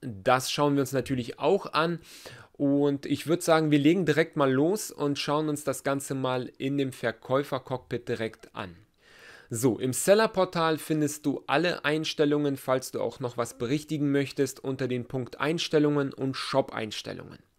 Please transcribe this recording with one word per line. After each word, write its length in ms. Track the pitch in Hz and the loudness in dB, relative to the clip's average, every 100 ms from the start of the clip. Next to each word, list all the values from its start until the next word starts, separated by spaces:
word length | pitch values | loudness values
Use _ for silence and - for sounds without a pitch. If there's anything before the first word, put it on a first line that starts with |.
Das 500 | 135 104 95 127 135 | -10 -4 2 2 2
schauen 240 | - 147 143 | 0 2 2
wir 60 | |
uns 100 | 131 | 0
natürlich 480 | 135 123 131 117 - | -2 -2 -4 -4 -2
auch 340 | 143 190 - | 2 2 0
an. 240 | - 165 165 - - - - - _ | -2 0 -2 -10 -20 -18 -18 -20 _
Und 480 | 143 139 143 143 - | 2 4 2 0 -2
ich 220 | 143 - | -4 0
würd 160 | 170 | -2
sagen, 260 | - 160 160 | 4 4 6
wir 100 | 147 | 6
legen 260 | 143 180 160 | 6 4 4
direkt 320 | 147 160 - | 2 2 2
mal 120 | 139 | 2
los 400 | 131 151 208 - | 4 4 2 -4
und 300 | - 147 139 | -4 -2 -2
schauen 300 | - 147 156 | -2 -2 -2
uns 160 | 147 - | -4 -4
das 180 | 131 | -4
Ganze 320 | - 139 - 135 | -2 -4 -4 -4
mal 340 | 131 127 127 - | -2 -2 -4 -6
in 200 | 135 143 | -2 0
dem 160 | 135 | -2
Verkäufercockpit 1120 | 123 120 - - 127 143 135 - 127 - 120 - | -2 -6 -6 0 0 0 -4 -4 -8 -6 -8 -4
direkt 480 | 120 113 - - - | -4 -4 -6 -16 -12
an. 180 | 98 87 104 _ _ - - - - | -12 -12 _ _ _ -20 -20 -20 -10
So, 280 | 117 127 107 | 0 0 2
im 140 | 131 | -2
Sellerportal 840 | 127 - 208 220 220 180 180 160 156 | -2 4 6 4 2 -2 2 0 0
findest 480 | - 156 147 147 151 | 0 0 0 0 -2
du 180 | 135 - | -2 0
alle 360 | 135 175 165 | 0 2 0
Einstellungen. 720 | 139 156 156 - 147 147 147 135 | 0 0 -2 0 2 2 0 -2
Falls 360 | - 131 127 | 0 -2 -2
du 100 | 113 | -4
auch 180 | 104 - | -4 -4
noch 160 | 127 117 | -8 -4
was 220 | 117 - | -6 -4
berichtigen 520 | 117 147 - 156 143 | -2 -2 -2 -2 2
möchtest, 540 | 139 135 - 135 - | 2 0 0 -2 -2
unter 240 | 135 131 131 | -6 -4 -2
den 160 | 123 | -2
Punkt 380 | 120 131 123 - | -4 -6 -8 -4
Einstellungen 720 | 139 165 - 156 147 143 139 | -2 -2 0 2 4 2 -2
und 240 | - 135 131 | -2 -4 -4
Shop-Einstellungen. 1000 | - 135 - 113 110 - 110 92 87 - _ | -2 0 0 -4 -6 -8 -10 -10 -14 -18 _